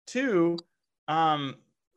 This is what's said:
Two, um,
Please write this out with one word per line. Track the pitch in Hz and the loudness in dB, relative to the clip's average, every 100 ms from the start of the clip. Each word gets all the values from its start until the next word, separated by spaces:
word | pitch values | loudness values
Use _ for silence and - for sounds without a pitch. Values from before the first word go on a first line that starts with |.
| - | -10
Two, | 247 269 185 170 170 - _ _ _ - | -4 0 2 2 -2 -8 _ _ _ -4
um, | 160 160 151 139 135 _ _ _ | 0 2 0 -4 -10 _ _ _